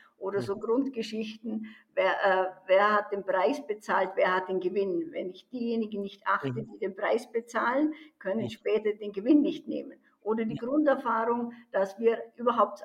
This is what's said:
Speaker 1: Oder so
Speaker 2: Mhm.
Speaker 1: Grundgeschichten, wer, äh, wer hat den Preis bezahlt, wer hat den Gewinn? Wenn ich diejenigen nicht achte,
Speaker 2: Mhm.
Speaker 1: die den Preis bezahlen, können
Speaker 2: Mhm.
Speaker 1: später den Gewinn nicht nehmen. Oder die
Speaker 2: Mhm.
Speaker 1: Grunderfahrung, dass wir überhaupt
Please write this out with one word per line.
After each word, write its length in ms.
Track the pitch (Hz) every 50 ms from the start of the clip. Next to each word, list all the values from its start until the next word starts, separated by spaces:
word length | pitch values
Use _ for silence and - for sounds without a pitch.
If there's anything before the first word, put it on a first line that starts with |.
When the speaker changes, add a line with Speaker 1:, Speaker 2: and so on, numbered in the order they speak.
| - _ _
Speaker 1:
Oder 240 | - - 190 196 202
so 160 | 180 202 196
Speaker 2:
Mhm. 20 | -
Speaker 1:
Grundgeschichten, 1080 | - 226 226 262 277 269 - 226 220 214 220 220 220 220 214 - - 226 220 220 220 - - - _ _ -
wer, 180 | 185 185 185 - - 196
äh, 260 | 196 185 185 185 185 - - -
wer 260 | - 185 190 202 208 214
hat 160 | 208 208 - 208
den 120 | 202 185
Preis 380 | - 175 185 180 254 277 269 -
bezahlt, 440 | - 208 214 - - 185 190 190 185 -
wer 180 | 190 190 185 185
hat 140 | 185 185 190
den 120 | 190 185
Gewinn? 480 | 180 180 208 208 196 196 175 170 160 165 -
Wenn 180 | 180 175 185 185
ich 160 | - - _
diejenigen 500 | 254 247 233 233 226 226 220 208 214 202
nicht 260 | 202 196 - - -
achte, 360 | - 196 202 - 135 123 113 107
Speaker 2:
Mhm. 20 |
Speaker 1:
die 140 | - - -
den 180 | - 190 -
Preis 340 | - 208 175 185 240 240 -
bezahlen, 600 | - 233 233 - - 220 220 233 247 277 311 311 - - - - _ -
können 300 | - 190 196 226 - 220
Speaker 2:
Mhm. 0 |
Speaker 1:
später 460 | 220 - - 202 208 220 214 214 208
den 180 | 214 214 208 196
Gewinn 300 | 196 202 247 311 294 -
nicht 260 | - - - - -
nehmen. 300 | - 71 - - - - _ _ _ _ -
Oder 240 | 202 220 226 226
die 100 | 220 147
Speaker 2:
Mhm. 0 |
Speaker 1:
Grunderfahrung, 960 | - 233 247 277 311 294 285 269 262 - 240 226 226 226 233 240 240 240 240 - - - _
dass 280 | - 196 196 196 - -
wir 240 | 226 226 226 - - - _
überhaupt 440 | - 233 247 240 233 202 208 - - -